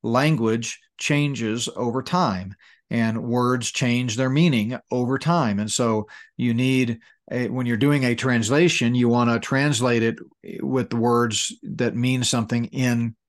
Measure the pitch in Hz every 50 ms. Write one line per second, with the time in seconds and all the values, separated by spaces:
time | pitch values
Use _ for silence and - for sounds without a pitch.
0 | - 113 117 123 143 156 160 120 113 110 110 117 117 - - - _ _ _ -
1 | - - 151 143 147 143 139 117 113 110 107 120 117 - - - 123 120 113 131
2 | 127 - - 180 180 127 98 92 92 95 101 _ _ - - _ _ _ - 117
3 | 113 113 110 113 117 117 117 123 123 123 127 127 113 - - - 135 120 120 123
4 | 127 127 107 117 131 131 131 143 170 175 139 113 104 113 127 - _ _ - 127
5 | 123 120 135 131 - 160 170 175 143 110 101 98 107 110 - - 123 117 113 107
6 | 104 - - - - - _ - 123 120 117 117 127 131 131 131 127 123 117 113
7 | _ _ _ _ _ - - 123 123 113 120 127 127 120 120 107 131 143 147 143
8 | 131 123 120 117 123 131 123 117 113 101 131 147 175 175 160 - 127 120 123 123
9 | 120 120 120 120 120 120 117 117 - - 139 135 139 147 143 113 131 127 120 117
10 | 113 113 113 - - - _ _ - - - - - 135 131 131 117 - 117 117
11 | 113 120 120 120 120 117 107 110 - - - - - - - - 123 117 - 120
12 | 120 127 127 127 120 - - 120 113 107 120 117 117 - - 135 127 127 120 117
13 | 117 117 113 _ _